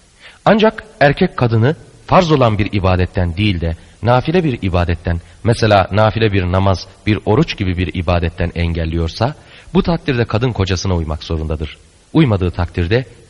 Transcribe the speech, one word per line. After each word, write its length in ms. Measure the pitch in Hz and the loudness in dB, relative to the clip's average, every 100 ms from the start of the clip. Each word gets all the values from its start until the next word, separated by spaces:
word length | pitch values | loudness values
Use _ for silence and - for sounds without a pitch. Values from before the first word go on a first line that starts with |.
| _ _ - - - | _ _ -20 -2 2
Ancak 380 | 214 220 - - - | 4 2 0 -12 0
erkek 380 | 143 - 185 - | 0 2 -2 0
kadını 380 | 120 113 120 165 - - - | 0 2 0 -2 -10 -20 0
farz 240 | 175 170 | 2 4
olan 260 | 147 117 104 | 2 2 2
bir 160 | 101 | -2
ibadetten 640 | 104 92 90 90 95 87 82 | 0 0 2 0 -2 -4 0
değil 240 | 107 87 | -2 0
de 140 | 82 80 - - | -4 -6 -14 -4
nafile 400 | 107 127 160 180 | 2 2 2 0
bir 160 | 160 117 | 0 -2
ibadetten, 600 | 95 90 85 85 90 82 - - | -2 0 0 -2 -4 -6 -8 -6
mesela 440 | 107 113 107 101 - | -2 0 4 4 4
nafile 400 | 98 110 110 113 | 2 2 2 0
bir 120 | 98 | 0
namaz, 440 | 90 92 98 90 - - 107 | 0 0 2 0 -6 -8 -4
bir 120 | 101 98 | -2 0
oruç 320 | 110 165 - | 0 0 -2
gibi 200 | 92 87 | -4 -2
bir 160 | 85 | -4
ibadetten 580 | 92 85 87 85 - 87 85 | -4 -2 0 -2 -4 -6 -2
engelliyorsa... 800 | 85 82 80 82 82 - 120 - - - - | -4 -2 -4 -4 -4 -2 -4 -4 -18 -20 -4
Bu 100 | 180 | -2
takdirde 420 | 180 165 - 123 113 | 0 -2 -2 -2 -2
kadın 260 | 107 127 | -2 -2
kocasına 440 | 104 95 92 98 87 | -2 -2 -2 -2 -2
uymak 280 | 78 78 | -4 -8
zorundadır. 540 | - 80 78 78 78 - - _ _ | -6 -6 -4 -6 -8 -12 -20 _ _
Uymadığı 380 | 156 139 98 90 | 2 2 2 -2
takdirde 540 | - 82 - 85 117 131 - | -2 -4 -4 -2 -2 -2 -14